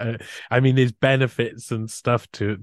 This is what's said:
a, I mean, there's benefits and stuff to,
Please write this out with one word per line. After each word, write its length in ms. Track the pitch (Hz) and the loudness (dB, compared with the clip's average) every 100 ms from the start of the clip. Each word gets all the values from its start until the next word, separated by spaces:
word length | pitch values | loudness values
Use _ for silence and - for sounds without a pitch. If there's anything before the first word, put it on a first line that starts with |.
| 117 | -6
a, 40 | 113 - - - | -8 -10 -18 -2
I 100 | 123 | 2
mean, 160 | 131 131 | 4 4
there's 160 | 123 | 2
benefits 800 | 113 135 135 131 - 117 117 - | 2 2 2 0 -2 -4 -6 -8
and 180 | 113 110 | -6 -6
stuff 400 | - - 120 - | -6 0 0 -2
to, 240 | - 104 101 | -6 -4 -4